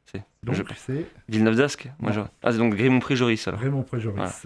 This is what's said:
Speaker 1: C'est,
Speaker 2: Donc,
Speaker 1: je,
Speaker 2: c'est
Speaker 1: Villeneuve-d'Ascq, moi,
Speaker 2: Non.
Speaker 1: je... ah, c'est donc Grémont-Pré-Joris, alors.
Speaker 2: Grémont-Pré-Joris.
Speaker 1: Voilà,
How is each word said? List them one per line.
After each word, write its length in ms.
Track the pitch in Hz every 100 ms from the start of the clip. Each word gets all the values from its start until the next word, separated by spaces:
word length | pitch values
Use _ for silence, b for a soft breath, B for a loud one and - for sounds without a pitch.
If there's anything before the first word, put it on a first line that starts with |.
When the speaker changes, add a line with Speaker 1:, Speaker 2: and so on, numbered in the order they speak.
| _
Speaker 1:
C'est, 120 | 95 101 _
Speaker 2:
Donc, 140 | 113 -
Speaker 1:
je, 80 | - -
Speaker 2:
c'est 300 | - 135 175 - -
Speaker 1:
Villeneuve-d'Ascq, 640 | 110 110 113 143 - 123 -
moi, 120 | 104
Speaker 2:
Non. 120 | 107
Speaker 1:
je... 40 | 98 -
ah, 100 | -
c'est 60 | 113
donc 160 | 117
Grémont-Pré-Joris, 760 | 101 127 127 - 131 123 110 -
alors. 120 | 92
Speaker 2:
Grémont-Pré-Joris. 560 | 131 139 123 120 110 101
Speaker 1:
Voilà, 160 | 95 -